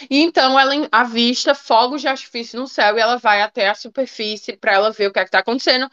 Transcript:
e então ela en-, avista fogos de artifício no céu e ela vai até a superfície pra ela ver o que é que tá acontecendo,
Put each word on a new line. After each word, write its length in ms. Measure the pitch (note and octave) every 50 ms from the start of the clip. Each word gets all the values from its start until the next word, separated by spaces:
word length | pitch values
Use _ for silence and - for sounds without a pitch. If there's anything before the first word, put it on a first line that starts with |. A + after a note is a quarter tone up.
| C#4
e 140 | - C4 C#4+
então 360 | D#4+ E4+ - E4+ C4 C4 C4+
ela 160 | C4+ C4+ C4+ C#4
en-, 120 | D4 D4+ -
avista 640 | - A3+ B3 A#3+ A3+ A#3 A#3 A#3+ B3+ - - D#4 C#4+
fogos 440 | - - - B3 A3 A#3+ B3 C#4+ D4
de 60 | B3+
artifício 520 | C#4+ C4+ C4 - - - A#3+ A#3 - - A#3
no 80 | C4
céu 280 | - - - A3 G#3 G#3+
e 60 | A3+
ela 160 | A3 A3+ A#3+
vai 240 | A#3+ A#3 A3 G3+ G3+
até 260 | G#3 A3 - B3 G3
a 80 | G3 G#3+
superfície 800 | - - A#3 - C#4 C4 - - - A3 G#3+ G#3+ G#3 - - -
pra 180 | _ - A3 G3
ela 180 | G3 G#3 A3
ver 160 | G#3+ - G3+
o 40 | G3+
que 80 | G3 G3
é 60 | F#3
que 60 | -
tá 80 | - F#3+
acontecendo, 500 | F#3+ - A#3+ C4+ - E4+ C4 B3+ C4 -